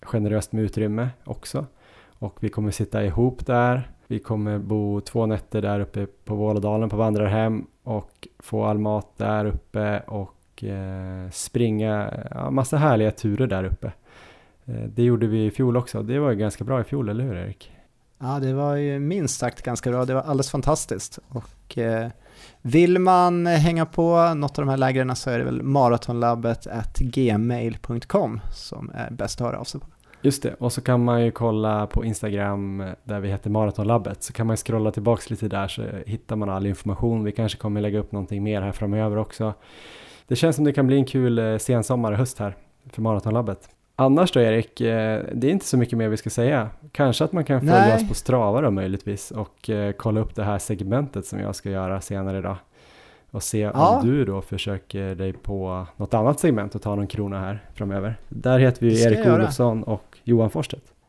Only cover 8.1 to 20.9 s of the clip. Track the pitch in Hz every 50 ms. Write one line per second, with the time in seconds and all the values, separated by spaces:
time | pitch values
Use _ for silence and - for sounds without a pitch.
8.1 | _ _ - - _ _ - - - 110 107 107 107 104 107 107 107 107 104 -
9.1 | _ _ 107 104 107 107 107 107 101 - - _ _ 107 107 104 104 98 - -
10.1 | 110 104 98 95 - _ _ _ _ - - 104 98 98 95 95 95 95 92 92
11.1 | 92 92 92 92 - - - - _ 123 120 113 110 107 107 110 107 104 104 -
12.1 | - - - - - - - - 135 135 131 - - 147 147 156 131 110 107 107
13.1 | 101 - - 110 101 - 131 120 101 95 95 92 87 - - - - _ _ _
14.1 | - - - - - - _ _ _ _ _ - 120 113 113 110 107 113 120 123
15.1 | 123 113 117 113 107 113 110 107 104 - 135 123 120 123 123 - - 110 104 107
16.1 | 123 143 147 139 120 98 110 104 95 - 110 107 135 127 113 - - 143 127 104
17.1 | 104 113 127 139 107 87 87 98 95 _ - - - - - _ _ _ _ _
18.1 | _ _ 135 127 135 143 135 131 131 135 143 143 143 143 147 143 143 139 143 147
19.1 | 180 202 165 135 - - - 120 - - - - 120 117 - 127 120 123 127 123
20.1 | 131 131 - 156 147 135 135 - - 143 131 - 151 156 - -